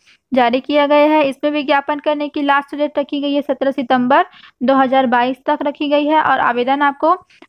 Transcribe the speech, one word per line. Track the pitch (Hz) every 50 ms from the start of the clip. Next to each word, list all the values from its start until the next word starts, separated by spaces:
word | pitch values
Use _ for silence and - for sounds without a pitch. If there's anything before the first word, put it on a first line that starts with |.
| _ _ _ _ _ _
जारी | 262 254 247 233 233 269
किया | 262 - 294 294 285 277
गया | 294 294 294 302
है। | 311 311 294 277
इसमें | 254 - - 294
विज्ञापन | 294 302 277 285 294 277 277 - 302 294
करने | - 311 302 294 294 294
की | - 302
लास्ट | 285 277 277 277 277 - -
डेट | 285 294 294 294 294
रखी | 285 - 302 285
गई | 277 285 277
है | 285
सत्रह | 277 - 269 - 294 277
सितंबर | 269 - 269 - 269 254 247 247 277 320 370 - - - - - _ -
दो | 254 240 269
हज़ार | 269 269 254 262 269 262 247
बाईस | 247 240 240 254 262 - -
तक | - 294 294
रखी | 285 294 277 - 311 285
गई | 294 285 294
है | 294 311 311
और | 311 - 269 262
आवेदन | - - 240 240 247 247 277 285
आपको | 294 285 277 - - 311 359 370 - _ _ _ -